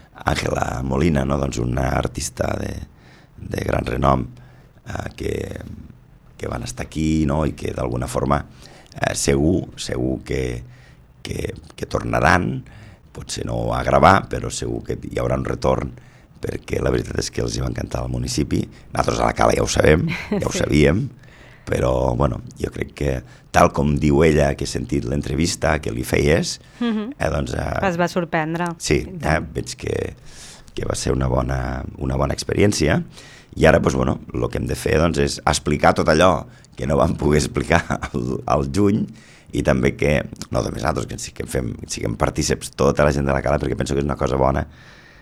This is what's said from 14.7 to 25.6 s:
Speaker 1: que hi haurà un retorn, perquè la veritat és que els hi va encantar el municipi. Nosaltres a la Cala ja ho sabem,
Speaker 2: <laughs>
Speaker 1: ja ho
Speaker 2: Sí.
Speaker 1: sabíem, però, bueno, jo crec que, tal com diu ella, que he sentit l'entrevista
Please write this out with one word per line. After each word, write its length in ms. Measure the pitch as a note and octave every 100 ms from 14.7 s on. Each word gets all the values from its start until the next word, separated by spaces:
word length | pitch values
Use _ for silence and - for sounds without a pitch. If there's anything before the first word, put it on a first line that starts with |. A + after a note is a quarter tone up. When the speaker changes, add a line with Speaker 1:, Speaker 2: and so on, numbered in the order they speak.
| A1+
Speaker 1:
que 160 | A1 -
hi 200 | - A1
haurà 160 | A#1+ C2
un 80 | A#1
retorn, 460 | A#1+ C2+ B1+ C2+ A#1+ - - - -
perquè 400 | - - - -
la 80 | B1+
veritat 300 | A#1+ A1 -
és 80 | -
que 80 | -
els 140 | A#1+ A1
hi 60 |
va 60 | B1+
encantar 300 | A#1+ - A#1+
el 60 | B1
municipi. 460 | B1 B1 - C2+ - - - -
Nosaltres 300 | A#1+ A#1+ A#1
a 80 | A1+
la 60 | A1+
Cala 160 | A#1 -
ja 80 |
ho 60 | -
sabem, 380 | - - D#2 D#3+ -
Speaker 2:
<laughs> 200 | - G#3
Speaker 1:
ja 0 |
ho 80 | -
Speaker 2:
Sí. 80 | -
Speaker 1:
sabíem, 460 | - D2 C#2+ F#2 C#3+ - - - - -
però, 280 | - - B1+ B1+ B1+ B1
bueno, 220 | C2+ G#1+ - -
jo 80 | -
crec 160 | - -
que, 200 | - C#2+ B1+ - - - -
tal 140 | E2+
com 220 | - C#2+ D2
diu 300 | D2+ C#2+ E2
ella, 220 | D2+ C#2+ C#2
que 60 | C#2
he 20 |
sentit 380 | B1+ A#1+ C2+ A#1+
l'entrevista 720 | C#2+ - C#2 E2+ -